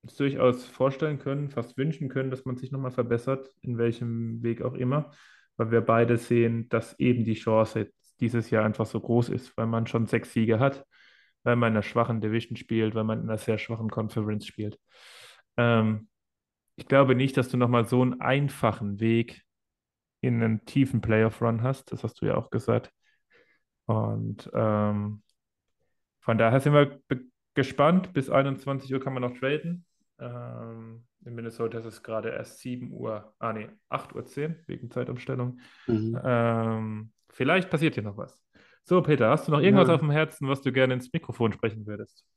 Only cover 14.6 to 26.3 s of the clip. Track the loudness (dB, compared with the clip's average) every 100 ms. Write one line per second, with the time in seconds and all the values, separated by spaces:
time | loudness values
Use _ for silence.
14.6 | -8 -8 _ _ -20 -20 -20 -20 _ 0
15.6 | 4 4 2 -2 -8 _ _ _ _ _
16.6 | _ -20 2 4 6 4 2 0 0 0
17.6 | 2 2 4 2 2 0 0 0 0 0
18.6 | 0 0 -6 0 2 2 0 -10 _ _
19.6 | _ _ _ _ _ _ -2 0 0 -2
20.6 | -2 2 2 2 2 4 4 2 -2 0
21.6 | -2 -4 -8 -8 -8 -4 -2 -2 -2 -4
22.6 | 0 0 -2 _ _ _ _ _ _ _
23.6 | _ _ -2 -2 0 -4 -6 -8 -6 -2
24.6 | 0 2 0 -2 -4 -8 _ _ _ _
25.6 | _ _ _ _ _ _ -2